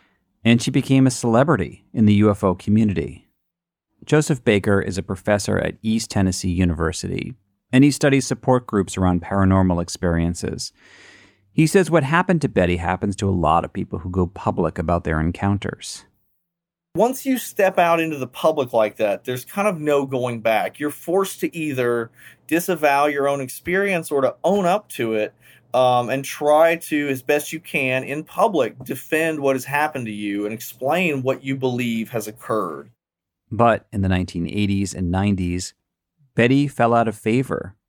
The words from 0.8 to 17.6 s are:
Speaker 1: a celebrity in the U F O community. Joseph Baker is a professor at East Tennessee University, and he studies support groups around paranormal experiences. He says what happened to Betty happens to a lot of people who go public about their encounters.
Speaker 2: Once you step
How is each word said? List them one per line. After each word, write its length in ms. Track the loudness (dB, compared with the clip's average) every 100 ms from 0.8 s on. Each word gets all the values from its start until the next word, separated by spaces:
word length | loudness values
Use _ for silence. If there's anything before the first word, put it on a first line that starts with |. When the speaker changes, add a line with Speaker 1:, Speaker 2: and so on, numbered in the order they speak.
| 2 4 4
Speaker 1:
a 40 |
celebrity 760 | 2 2 2 4 2 -2 -10 _
in 120 | 2
the 100 | 4
U 160 | 6 4
F 140 | 2
O 100 | 0
community. 720 | 0 0 2 2 0 -6 -10 _ _ _ _ _ _ _ _
Joseph 400 | 0 0 2 0
Baker 360 | 2 2 2 0
is 180 | 0 -6
a 40 |
professor 560 | -8 -6 -2 0 0 -2
at 200 | -2 -4
East 280 | -2 -2 -2
Tennessee 400 | 0 0 0 -2
University, 840 | 0 0 0 -2 -4 -6 -8 -8 -14 _ _ _
and 120 | 6
he 60 | 6
studies 360 | 4 2 2 0
support 400 | -4 0 0 2
groups 320 | -2 0 0
around 240 | 2 2
paranormal 580 | 0 2 4 4 4 0
experiences. 920 | -4 -4 0 0 0 -2 -6 -8 -10 -14 -20 -20 -20 -20 _ _ _
He 120 | 2 4
says 240 | 4 4
what 140 | 2
happened 380 | 2 0 2 0
to 60 | 0
Betty 280 | 2 2 0
happens 400 | -2 -2 -4 -2
to 120 | -2
a 20 |
lot 340 | 2 2 2
of 80 | 0
people 260 | -6 -8 -8
who 100 | -4
go 160 | -2 -2
public 520 | -2 -4 -2 -2 -2
about 260 | -2 -2
their 160 | 0 0
encounters. 840 | -2 -2 -2 -2 -4 -10 -14 -16 -20 _ _ _ _ _ _ _ _
Speaker 2:
Once 320 | 0 0 0 -2
you 120 | -4
step 400 | -4 0